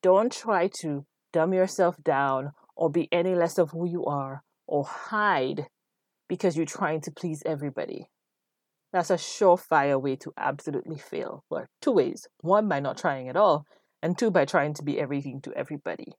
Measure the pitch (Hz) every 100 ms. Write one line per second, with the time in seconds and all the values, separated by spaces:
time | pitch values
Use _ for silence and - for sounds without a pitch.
0 | 185 185 233 - 226 196 185 - 160 143
1 | 143 _ _ 170 160 185 185 - 175 170
2 | - 139 139 135 139 - _ - 165 160
3 | 156 175 175 180 170 - 165 165 175 170
4 | - 143 135 135 _ _ - 147 135 -
5 | - 214 208 170 131 - 147 _ _ _
6 | _ _ _ 180 190 151 156 - 175 160
7 | 147 147 175 156 - 151 143 135 - -
8 | - _ _ _ _ _ _ _ _ 185
9 | 170 180 - - 196 180 - 156 143 139
10 | 139 131 - - - 143 - 139 - 151
11 | - - - - _ 160 - _ - 214
12 | 131 - - _ 156 202 214 143 139 -
13 | 175 135 127 151 208 151 147 _ _ _
14 | 160 175 233 180 143 180 147 147 143 143
15 | 143 143 143 135 - - 135 147 - 85
16 | -